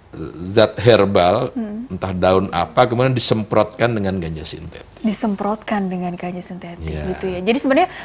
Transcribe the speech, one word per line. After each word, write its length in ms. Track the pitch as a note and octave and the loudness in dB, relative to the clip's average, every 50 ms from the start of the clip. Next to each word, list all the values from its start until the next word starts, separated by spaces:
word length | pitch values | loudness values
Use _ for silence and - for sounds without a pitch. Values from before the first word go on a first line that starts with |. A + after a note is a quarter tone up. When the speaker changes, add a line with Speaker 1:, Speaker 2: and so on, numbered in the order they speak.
| _ - | _ -20
Speaker 1:
eh, 100 | - - D#2+ B1 - D#2 | -14 -14 -12 -12 -12 -12
zat 380 | F2 F#2+ G2+ A#2 G#2+ - - - | -8 -2 4 4 4 4 4 2
herbal, 720 | G2 A#2+ A2 G2 G2 G2 G2 F#2+ F2 F2+ G2+ A#2 C3+ - | 6 6 8 8 6 4 4 4 4 6 4 2 0 -2
Speaker 2:
Hmm. 380 | - B3 A3 G#3 G#3 A3 A#3+ - | -4 -6 -6 -6 -8 -10 -10 -8
Speaker 1:
entah 180 | F#2 F#2 - F#2+ | -8 -6 -6 -4
daun 380 | F#2 F2+ - F#2 F#2 F#2+ G2 F#2 | -2 2 4 4 4 4 2 0
apa, 360 | - E2+ E2+ - - C3 B2+ | -2 -2 -2 0 2 2 2
kemudian 260 | A2+ A#2 A#2+ B2+ C3+ | 2 2 0 0 2
disemprotkan 800 | B2+ A#2+ - - A#2+ A2 G#2 - - A2 G#2 - - - A#2 A#2 | 2 2 2 2 2 0 -2 0 2 2 2 2 0 -2 0 0
dengan 240 | A#2 G#2+ G2 F#2+ F#2+ | 0 0 -2 -2 -2
ganja 260 | F#2+ E2 D#2+ D#2+ D#2 D#2 | -2 -4 -6 -8 -8 -10
sintetik. 420 | - - D2+ E2 D#2+ - - - - - - - | -10 -10 -12 -14 -16 -16 -18 -20 -20 -12 -6 -4
Speaker 2:
Disemprotkan 800 | A3 F#3+ - - G#3+ G3 - G#3 G3+ G#3+ G#3+ - - A3 G3+ G3 | -2 -2 0 -2 -2 -2 -2 -2 -4 -4 -4 -4 -4 -2 -2 -2
dengan 280 | F#3 F#3 F3+ F3+ F3 F3 | -2 -4 -4 -6 -6 -6
ganja 260 | - - F3+ F3+ F3+ | -6 -8 -8 -8 -8
sintetik, 400 | F3 - F3+ F3+ F3+ E3+ F3 E3+ | -10 -10 -12 -12 -14 -14 -14 -10
Speaker 1:
Iya. 300 | D#3+ D#3+ D#3 D3+ D3 - | -10 -8 -6 -6 -6 -6
Speaker 2:
gitu 140 | - - G3 F#3 | -6 -6 -6 -6
ya. 120 | F3+ F3+ | -4 -4
Jadi, 160 | F3+ G#3 A#3+ C#4+ | 0 0 0 2
sebenarnya 300 | - C4 C4+ D#4 F#4 F4+ - - - | 2 2 4 4 2 2 -2 -10 -10